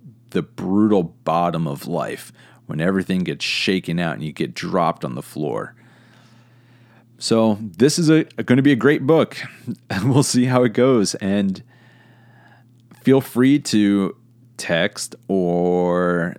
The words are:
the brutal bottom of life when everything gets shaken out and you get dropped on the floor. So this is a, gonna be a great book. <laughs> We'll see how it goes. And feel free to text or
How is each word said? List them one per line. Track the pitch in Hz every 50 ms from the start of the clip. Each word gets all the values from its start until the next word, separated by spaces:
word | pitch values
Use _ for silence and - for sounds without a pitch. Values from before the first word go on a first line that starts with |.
| - 156 - _ _ _
the | - 92
brutal | 82 - _ - 95 92 95 101 107 107 104 98 87
bottom | 82 - _ - 80 80 85 87 87 80 82 82 76
of | 71 67 - -
life | 82 82 60 - - - - - - - - - - - _
when | - 80 76
everything | 80 92 98 98 90 - 95 92
gets | 90 85 76 - -
shaken | - - - - - 95 92 - - 85 85
out | 85 82 67
and | 57 76
you | 76 71
get | - 85 - -
dropped | - - 87 87 90 85 80 82 - 82
on | 73 62
the | -
floor. | - - - 78 76 71 55 - - - - _ _ _ _ _ _ _ _ _ _ _ _ _ _ _ _ _ _ _ _ _ _ _ _ _ _ _ _ -
So | - - 113 113 113 113 107 98
this | 113 104 85 - 117 151 147 175
is | 175 151
a, | 160 156 156 - - - 110
gonna | - 123 131
be | 135 143 143
a |
great | 117 101 143 151 - 139 127
book. | 160 156 120 - - - - - - - - -
<laughs> | 113 - _ - - 95 95
We'll | 135 123 147
see | 139 - - 123 123 120
how | 127 127 127
it | 120 101
goes. | 120 120 135 131 117 98 90 -
And | - - 95 98 104 101 98 92 85 - _ _ _ _ _ _ _ _ _ _ _ _ _ _ _ _ _ _ _ _ _ _ _ _ _ - -
feel | - - 131 135
free | 127 - - 117 127 131 143 147
to | 135 - - 107 104 101 101 98 98 92 - - _ _ _ _ _ _ _ -
text | - - 85 82 90 107 - - - - - - _ -
or | 98 95 90 87 87 87 87 90 90 90 90 90 87 90 90 87 87 85 82 85 -